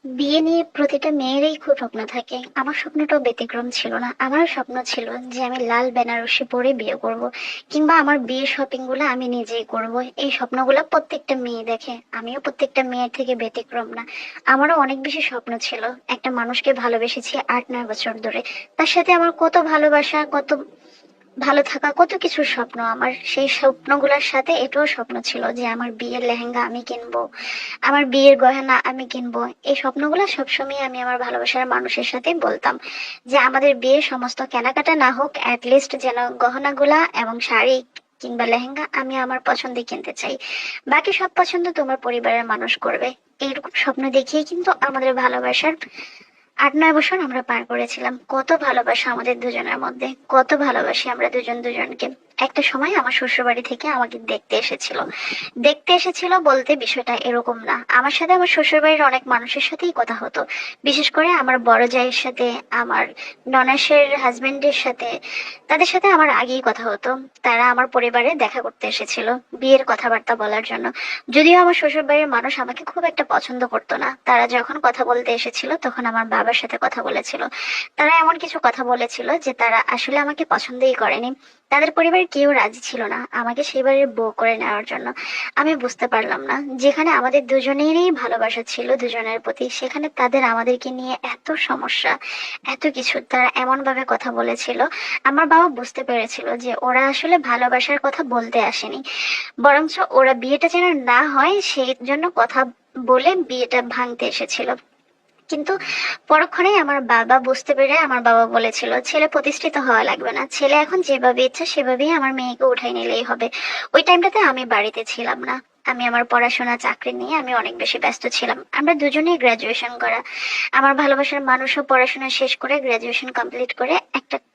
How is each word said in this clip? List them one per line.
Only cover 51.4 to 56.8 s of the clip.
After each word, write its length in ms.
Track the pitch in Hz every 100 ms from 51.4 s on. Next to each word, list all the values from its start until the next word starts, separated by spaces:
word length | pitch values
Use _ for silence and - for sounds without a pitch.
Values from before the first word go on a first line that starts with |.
| 233 240
দুজনকে। 480 | 240 240 - - 254 - _ -
একটা 240 | 262 -
সময় 320 | 285 269 302
আমার 180 | 381 247
শ্বশুরবাড়ি 500 | - 247 - 247 240
থেকে 260 | 240 240 302
আমাকে 300 | 262 233 233
দেখতে 380 | 226 220 _ 220
এসেছিল। 440 | - - - - - - - - - -
দেখতে 340 | 240 294 -
এসেছিল 460 | 359 359 - 349 370
বলতে 380 | 302 269 254
বিষয়টা 380 | 294